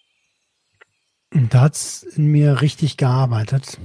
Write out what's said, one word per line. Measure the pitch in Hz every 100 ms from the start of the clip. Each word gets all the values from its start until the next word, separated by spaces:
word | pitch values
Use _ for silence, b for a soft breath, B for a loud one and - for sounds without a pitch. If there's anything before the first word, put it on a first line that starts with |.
| _ _ _ _ _ _ _ _ _ _ _ _ _
Und | 156 117
da | 127
hat's | 147 - - -
in | - - 151
mir | 147 147 131
richtig | 143 - 147 -
gearbeitet. | 131 127 131 113 110 135 - -